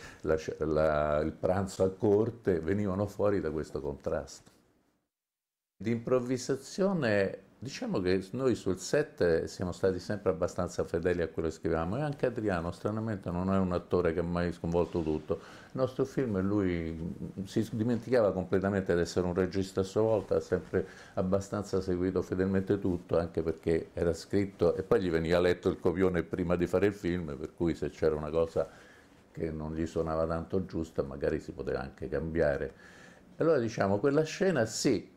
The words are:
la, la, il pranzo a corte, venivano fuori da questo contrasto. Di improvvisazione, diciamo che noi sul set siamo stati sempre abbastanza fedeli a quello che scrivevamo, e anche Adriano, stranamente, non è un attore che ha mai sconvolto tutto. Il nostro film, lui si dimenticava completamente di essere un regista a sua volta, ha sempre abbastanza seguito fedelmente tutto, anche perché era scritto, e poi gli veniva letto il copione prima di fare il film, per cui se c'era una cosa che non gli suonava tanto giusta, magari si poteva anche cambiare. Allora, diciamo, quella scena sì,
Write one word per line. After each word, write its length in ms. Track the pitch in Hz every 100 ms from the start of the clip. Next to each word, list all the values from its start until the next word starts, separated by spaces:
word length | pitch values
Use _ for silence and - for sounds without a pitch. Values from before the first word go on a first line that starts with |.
| - -
la, 160 | 78 80 - -
la, 580 | 78 76 78 76 76 76
il 140 | 80
pranzo 520 | - - 92 95 -
a 60 | 95
corte, 680 | - 107 101 110 - 101 85
venivano 460 | 80 101 104 92 104
fuori 340 | - 104 98
da 100 | 78
questo 320 | 78 73 76
contrasto. 680 | 71 69 82 78 71 - - _ _ _ _ _ _ _ _ _ _ _ _ _
Di 140 | 104
improvvisazione, 1600 | 117 117 127 120 123 - 139 - - 190 180 120 101 95 - - _
diciamo 420 | 123 - 247 131
che 220 | 90 92 90
noi 220 | 123 135
sul 240 | 107 95 90
set 640 | - 143 147 - 87 82
siamo 280 | 82 - 90
stati 260 | - 95 90
sempre 320 | - 104 95
abbastanza 540 | 87 87 - 87 -
fedeli 380 | 82 90 90 87
a 60 | 82
quello 200 | - 82
che 60 |
scrivevamo, 420 | - 85 80 82 120
e 60 |
anche 240 | 151 139 131
Adriano, 440 | 113 107 87 85
stranamente, 600 | - 107 110 113 101 90
non 200 | 87 92
è 60 | 98
un 160 | 90
attore 400 | 87 - 92 85
che 80 | 82
ha 20 |
mai 300 | 85 87 87
sconvolto 480 | 85 82 85 82 87
tutto. 400 | 78 78 - 85 - - -
Il 60 | 127
nostro 260 | 127 -
film, 340 | 131 - 123 95
lui 920 | 98 104 92 85 82 80 82 - - - 95
si 200 | 117 107
dimenticava 580 | 113 117 113 - 120 101
completamente 640 | 92 87 98 98 101 95
di 60 | 87
essere 260 | 85 92 90
un 60 |
regista 480 | 87 92 95 92 95
a 40 |
sua 180 | 95 107
volta, 340 | 110 107 - 92
ha 40 |
sempre 460 | - 90 - 92 92 - -
abbastanza 640 | - 92 98 - 104 98 95
seguito 400 | 92 90 92 90
fedelmente 580 | - 92 95 95 95 101
tutto, 400 | 98 87 - 85
anche 240 | 85 82
perché 460 | 80 - 85 82 -
era 180 | - 85
scritto, 640 | 82 - 101 98 - 85
e 80 | 90
poi 180 | - 117
gli 100 | 90
veniva 300 | 82 82 87
letto 300 | 90 87 95
il 100 | 78
copione 420 | 92 85 92 87
prima 320 | 80 90 87 87
di 100 | 85
fare 220 | 92 101
il 60 |
film, 400 | 98 87 90 78 69
per 160 | 78
cui 200 | - 85
se 140 | 76 73
c'era 260 | - 80
una 160 | 76 76
cosa 380 | 80 82 - 71 - - - - - -
che 180 | - 82
non 240 | 78 78
gli 120 | 80 82
suonava 400 | 82 78 80 82
tanto 400 | 82 82 95 90
giusta, 360 | 85 80 -
magari 380 | 69 71 78 76
si 120 | -
poteva 280 | - 65 65
anche 260 | 67 - 65
cambiare. 920 | 71 82 82 76 69 69 - - - - - - -
Allora, 220 | 156 147
diciamo, 400 | 113 - 98 104
quella 240 | 143 143
scena 440 | 156 - 185 151 113
sì, 460 | - 151 92 -